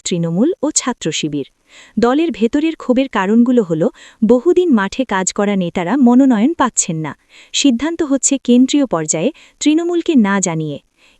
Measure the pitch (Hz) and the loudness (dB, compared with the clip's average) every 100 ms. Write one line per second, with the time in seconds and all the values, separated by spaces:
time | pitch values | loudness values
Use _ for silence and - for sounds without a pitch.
0 | - 175 165 170 294 403 302 - - 233 | -4 -4 -2 0 -2 -2 -4 -4 -6 -6
1 | 165 - 156 143 131 _ _ - - - | -6 -6 -6 -6 -10 _ _ -20 -8 -2
2 | 233 285 330 226 226 294 330 311 - 247 | 0 0 -2 -2 -2 0 -2 -4 -2 -2
3 | 269 214 190 233 240 240 175 156 208 - | 0 -2 0 2 4 2 0 -2 -2 -4
4 | - - 214 247 330 359 359 220 196 - | -16 -2 2 4 4 2 2 0 0 -4
5 | 262 190 185 - 202 196 170 - 170 277 | -4 -2 -4 -2 -2 0 -2 -4 -2 2
6 | 240 247 269 214 254 339 359 - - 160 | 4 6 4 4 2 0 -2 -2 -4 -4
7 | 156 - _ - - - 277 233 302 339 | -8 -12 _ -20 -10 0 2 2 -2 -4
8 | 294 277 - 277 - 247 262 294 269 165 | -2 -2 0 -2 2 4 4 2 0 -4
9 | 156 160 214 - - - 294 311 339 349 | -6 -4 -4 -6 -20 -4 0 0 0 -4
10 | 330 285 196 196 185 160 156 139 _ _ | 0 2 2 0 -2 -4 -8 -10 _ _
11 | _ | _